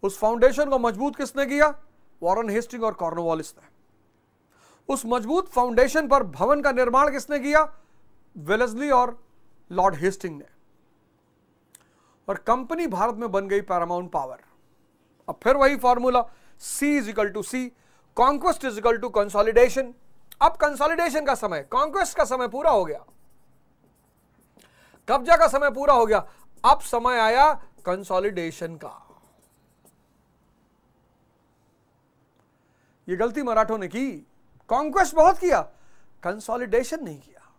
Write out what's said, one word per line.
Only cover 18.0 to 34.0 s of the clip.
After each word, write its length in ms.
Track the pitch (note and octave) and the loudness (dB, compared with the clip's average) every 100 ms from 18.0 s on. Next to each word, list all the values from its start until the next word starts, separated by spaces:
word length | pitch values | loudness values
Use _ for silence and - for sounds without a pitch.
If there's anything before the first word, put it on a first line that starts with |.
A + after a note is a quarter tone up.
| _ - | _ 2
conquest 480 | B3 C#4+ F4+ - | 2 2 0 -2
is 140 | C4+ G#3+ | -4 -2
equal 200 | A#3 A#3 | 0 0
to 120 | A#3 | -2
consolidation। 800 | G#3+ G3+ G3+ A3 A3+ B3 C4+ B3 - - - - - | -2 0 2 4 6 4 2 -6 -10 -20 -20 -20 2
अब 160 | D#4 - | 2 4
कंसोलिडेशन 680 | D4 C#4 D4 E4 E4+ C#4+ D4 | -2 0 -2 0 0 0 -2
का 80 | B3+ | -2
समय, 260 | G#3+ E3 | -2 -6
कॉन्क्वेस्ट 520 | C#3 B3 D4+ E4+ F4+ - | -4 -2 -2 -2 -4 0
का 80 | C#4 | 0
समय 220 | B3+ B3 | 0 -4
पूरा 220 | A#3 D4+ | -2 2
हो 140 | B3 | 2
गया, 200 | E3+ C#3+ - _ - _ _ _ _ _ _ _ _ _ _ _ _ _ _ _ _ _ - | 0 -8 -14 _ -20 _ _ _ _ _ _ _ _ _ _ _ _ _ _ _ _ _ -2
कब्जा 280 | C4 B3+ E4 | -2 4 4
का 100 | E4 | 4
समय 220 | C4+ C#4+ | 2 -2
पूरा 220 | B3 C#4+ | -2 2
हो 120 | C4 A3+ | 4 4
गया, 120 | G#3+ - - - - | 2 -2 -18 -20 0
अब 160 | A#3 C#4+ | 4 4
समय 360 | - A#3+ A#3+ B3 | 2 -2 0 0
आया 320 | A3 A#3+ D4 C#4+ - _ - | 2 4 4 4 -8 _ -8
कंसोलिडेशन 880 | F#3 G3+ F#3 G3+ F#3 E3 - E3+ E3 | -8 -2 -2 -2 -4 -8 -8 -12 -12
का। 180 | D3+ - - _ _ _ _ _ _ _ _ _ _ _ _ _ _ _ _ _ _ _ _ _ _ _ _ _ _ _ _ _ _ _ _ _ _ _ _ _ _ _ - | -18 -20 -20 _ _ _ _ _ _ _ _ _ _ _ _ _ _ _ _ _ _ _ _ _ _ _ _ _ _ _ _ _ _ _ _ _ _ _ _ _ _ _ -8
ये 80 | F3+ | -4
गलती 260 | A3+ A3+ | -2 -2
मराठों 360 | C4 A3 A3 A3+ | -2 0 0 -2
ने 100 | F#3 | -6
की, 220 | G3 | -6